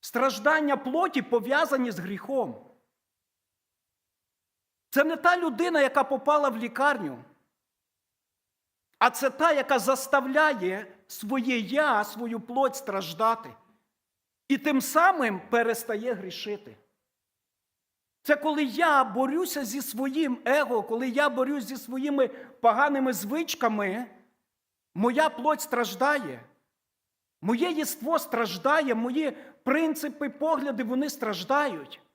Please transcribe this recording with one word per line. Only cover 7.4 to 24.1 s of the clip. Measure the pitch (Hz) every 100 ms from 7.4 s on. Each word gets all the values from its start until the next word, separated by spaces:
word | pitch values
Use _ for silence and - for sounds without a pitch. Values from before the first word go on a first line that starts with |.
| _ _ _ _ _ _ _ _ _ _ _ _ _ _ _ _
а | 240
це | 254 269
та, | - 320
яка | 294 269 269
заставляє | 196 254 - 277 262 269 302 254 180 190 202 - _
своє | - 208 262 240 240
я, | 196 269 302 233
свою | 208 220 233 226
плоть | 233 240 269 269
страждати. | - 196 170 165 220 226 143 110 _ _ _ _ _ _ _ _ _
І | -
тим | 302 269
самим | - 302 349 359 240 190 -
перестає | 233 226 226 - 214 240
грішити. | 214 190 - 208 202 - 110 _ _ _ _ _ _ _ _ _ _ _ _ _ _
Це | - 294
коли | 302 294
я | 285 214 339 285
борюся | 240 202 262 311 359 294
зі | 240 262
своїм | - 214 269 269 302 247
его, | - 277 254 240
коли | 208 226 254
я | 240 294
борюсь | 247 254 294
зі | 202 262
своїми | - 262 285 277 254 - - -
поганими | 233 220 294 277 262
звичками, | 226 202 294 330 - 240 214 202 208 247